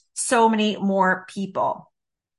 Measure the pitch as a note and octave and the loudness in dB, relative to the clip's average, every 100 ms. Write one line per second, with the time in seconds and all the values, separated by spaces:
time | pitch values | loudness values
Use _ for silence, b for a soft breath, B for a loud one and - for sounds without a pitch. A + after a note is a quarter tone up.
0 | _ - - B3 A3+ A3 G#3+ G3+ G3 G3 | _ -8 0 2 4 2 0 -2 -2 2
1 | F#3 F#3 - - F#3+ D#3 - - - _ | 2 0 -4 -10 -8 -2 -4 -4 -12 _
2 | _ _ _ | _ _ _